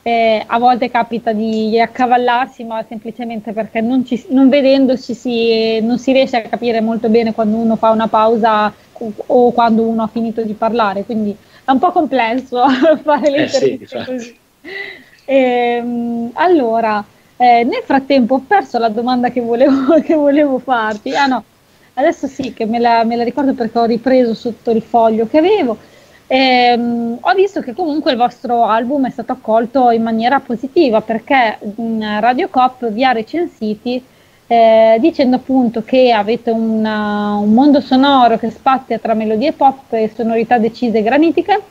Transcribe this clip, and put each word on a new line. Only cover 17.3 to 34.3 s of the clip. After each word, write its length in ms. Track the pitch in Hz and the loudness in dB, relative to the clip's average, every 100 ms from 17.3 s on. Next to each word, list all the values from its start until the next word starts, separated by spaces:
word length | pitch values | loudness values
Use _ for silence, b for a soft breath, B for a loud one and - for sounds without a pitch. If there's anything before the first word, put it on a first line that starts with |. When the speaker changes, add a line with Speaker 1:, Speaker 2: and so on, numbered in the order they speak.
| _ | _
Speaker 1:
eh, 280 | 247 240 | 4 4
nel 180 | 233 453 | 2 -2
frattempo 520 | - 277 269 277 226 262 | 0 -2 2 0 2 -2
ho 60 | 269 | 0
perso 320 | 403 277 247 | -2 0 -2
la 100 | 226 | -2
domanda 420 | 214 240 254 240 | -2 -2 -2 -2
che 100 | 247 | -4
volevo, 600 | 233 233 277 269 262 320 | -4 2 2 2 2 2
<laughs> 20 | |
che 120 | - | 2
volevo 440 | 320 285 285 294 254 | 0 2 2 2 0
farti. 560 | 254 247 214 214 262 | -2 -2 -2 -6 -6
Ah, 120 | 294 277 | -2 0
no, 180 | 240 - _ _ b b | -2 -6 _ _ b b
adesso 320 | - 294 339 277 | -2 -2 -2 -8
sì 260 | - 262 | -8 -10
che 120 | 220 | -6
me 140 | 220 233 | -4 0
la, 260 | 233 233 | 2 2
me 120 | 226 233 | 0 -2
la 80 | |
ricordo 300 | 240 240 269 | -4 -2 -2
perché 240 | 254 226 240 | -2 -4 -2
ho 60 | |
ripreso 500 | 233 240 262 262 240 | 0 0 2 2 2
sotto 360 | 220 240 226 - | -2 -8 -8 -2
il 120 | 226 | -2
foglio 440 | 226 240 226 226 226 | 0 2 2 2 0
che 100 | 302 | 0
avevo. 380 | 330 427 269 214 b b b b _ | 2 2 0 -6 b b b b _
Ehm, 920 | 262 262 254 240 240 240 233 233 233 | 0 2 2 2 2 0 -4 -6 -6
ho 140 | - | -2
visto 260 | 381 392 339 | 0 0 -2
che 120 | 262 | -10
comunque 380 | 226 359 294 302 | -6 -4 -2 -2
il 40 | 247 | 0
vostro 460 | 240 - 254 240 | -2 -4 -4 0
album 420 | 226 220 240 294 254 | 2 0 0 -2 -4
è 40 | |
stato 220 | - 220 | -6 -8
accolto 580 | 254 - 220 233 277 247 | -8 -2 0 0 2 2
in 120 | 233 | 2
maniera 380 | 226 220 233 277 | 0 0 0 0
positiva, 600 | - 233 269 - 302 220 | -2 -8 -4 0 2 2
perché, 580 | 214 226 - 277 233 - 214 202 | -2 -8 -2 0 0 -4 -12 -8
mm, 220 | 226 226 214 208 | -6 -4 -4 -2
Radio 280 | 226 254 381 | 0 0 -2
Coop 400 | 269 254 254 233 | 0 -2 -2 -8
vi 120 | 208 | -2
ha 80 | 262 | 0
recensiti, 880 | 240 220 311 349 _ 214 214 247 247 254 b b | 0 -4 -4 -6 _ -8 -6 -6 -8 -10 b b